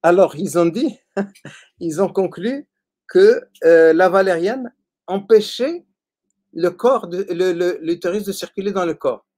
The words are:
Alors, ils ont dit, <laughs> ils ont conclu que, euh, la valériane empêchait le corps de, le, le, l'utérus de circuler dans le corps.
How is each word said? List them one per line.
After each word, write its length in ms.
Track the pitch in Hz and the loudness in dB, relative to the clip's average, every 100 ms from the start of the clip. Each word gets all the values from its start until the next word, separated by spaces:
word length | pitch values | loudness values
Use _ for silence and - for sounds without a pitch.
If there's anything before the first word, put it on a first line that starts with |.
Alors, 320 | 165 175 180 | 4 4 2
ils 240 | 147 180 165 | 0 -4 0
ont 80 | 170 | 0
dit, 320 | 170 285 - _ - | 0 -6 -6 _ -10
<laughs> 600 | 202 _ - - _ _ | -10 _ -20 -20 _ _
ils 240 | 170 151 | -8 -4
ont 60 | 196 | -2
conclu 580 | - 180 175 202 277 - _ _ _ - | -2 -4 -4 -8 -8 -12 _ _ _ -2
que, 360 | 185 202 247 - _ | 4 4 4 -4 _
euh, 280 | 165 165 160 | 4 6 6
la 160 | 160 185 | 4 4
valériane 680 | 190 190 170 175 262 247 _ _ _ - | 2 0 0 -4 -6 -10 _ _ _ -8
empêchait 800 | 190 196 220 208 - 262 349 _ _ _ _ _ _ _ | -8 2 2 2 -6 -6 -6 _ _ _ _ _ _ _
le 160 | - 175 | -6 -6
corps 360 | 175 240 254 180 | 0 0 0 -2
de, 200 | 175 196 | -10 -8
le, 220 | 170 185 | -2 -2
le, 260 | 170 175 175 | 0 -2 -4
l'utérus 440 | 160 170 175 202 | -6 -4 -4 -4
de 80 | 196 | -6
circuler 400 | 190 - - 196 | -10 -10 -8 -6
dans 120 | 196 | -4
le 100 | 175 | -4
corps. 300 | 151 139 110 _ | -4 -4 -6 _